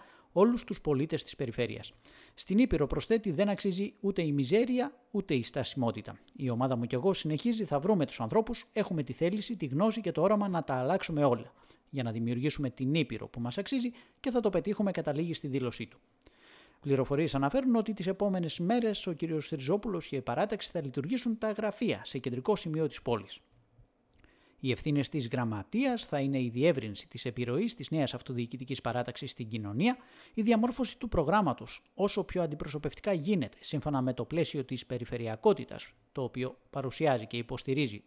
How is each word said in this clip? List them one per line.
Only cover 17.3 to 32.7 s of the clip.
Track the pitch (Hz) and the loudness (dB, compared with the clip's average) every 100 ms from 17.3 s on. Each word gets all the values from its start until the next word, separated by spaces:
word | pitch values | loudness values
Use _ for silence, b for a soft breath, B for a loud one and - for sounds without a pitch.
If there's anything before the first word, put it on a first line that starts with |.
αναφέρουν | 135 139 254 262 233 | 2 2 2 4 4
ότι | 214 | 2
τις | 202 180 | -2 -2
επόμενες | 190 202 190 165 - | 0 0 0 -2 -2
μέρες | 175 240 226 202 - | 0 2 2 -2 -4
ο | |
κύριος | 160 165 156 143 | -4 -2 -2 -2
Ριζόπουλος | 156 131 202 226 180 - | -4 0 0 0 -4 -4
και | 135 | -4
η | |
παράταξη | 127 120 208 208 - | -2 0 0 -2 -4
θα | 175 | -6
λειτουργήσουν | 143 127 139 247 240 220 | -4 -4 -2 -2 0 -2
τα | 220 | -2
γραφεία | 208 214 - 220 101 | -2 -2 0 0 -2
σε | - 135 | -4 -6
κεντρικό | 127 120 131 208 | -4 -2 0 0
σημείο | 170 156 156 | 0 0 0
της | - | -2
πόλης. | - 117 87 - _ _ _ _ - _ _ _ b b b _ | 0 -2 -2 -14 _ _ _ _ -20 _ _ _ b b b _
Οι | 131 | -2
ευθύνες | 117 156 143 135 | -2 0 0 0
της | 160 117 | -2 -2
γραμματείας | 127 117 107 - 214 269 240 | -2 -2 -2 -2 0 0 0
θα | - 147 | -2 -2
είναι | 139 135 | 0 0
η | 123 | 0
διεύρυνση | 117 156 139 110 101 - | 2 4 4 -2 -8 -12
της | - | -10
επιρροής | 127 120 120 131 226 | -8 -4 -2 0 -2
της | - 135 | -4 -4
νέας | 156 131 | 0 0
αυτοδιοικητικής | 123 - 123 120 127 127 131 | -2 -6 -6 -6 -6 -6 -4
παράταξης | 123 120 123 - 107 | -2 -2 -2 -6 -10
στην | - 113 | -8 -8
κοινωνία, | 113 104 107 214 254 B B B | -6 -4 0 2 0 B B B
η | - | 0
διαμόρφωση | 214 220 247 262 247 - | 4 4 4 0 -4 -4
του | 233 | -2
προγράμματος | 185 143 202 175 120 117 - - | 0 4 4 4 0 -6 -14 -14
όσο | - 196 - | -2 0 0
πιο | 180 180 | -2 -2
αντιπροσωπευτικά | 165 147 156 | -2 -2 -6